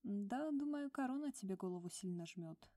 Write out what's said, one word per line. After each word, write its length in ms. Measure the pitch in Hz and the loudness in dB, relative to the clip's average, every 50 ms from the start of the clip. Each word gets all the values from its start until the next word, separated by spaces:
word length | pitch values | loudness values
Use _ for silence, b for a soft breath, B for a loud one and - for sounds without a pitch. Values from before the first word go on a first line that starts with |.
| - | 0
«Да, 480 | 226 202 202 202 196 233 262 302 311 | 0 0 2 2 0 0 0 2 2
думаю, 380 | 294 277 285 294 294 294 285 277 | 4 4 4 2 2 0 0 -2
корона 420 | - - 269 254 262 277 302 285 | 0 0 2 2 2 2 0 0
тебе 240 | 262 - - 190 190 | -2 -2 -2 -2 0
голову 340 | 185 - 185 180 180 175 180 | 0 0 0 0 0 -4 -4
сильно 360 | - - - 185 175 175 170 | -6 -4 -2 -2 -2 -2 -2
жмет». 460 | 165 - 185 170 160 160 - - - - | -4 -6 -6 -6 -6 -8 -10 -14 -20 -20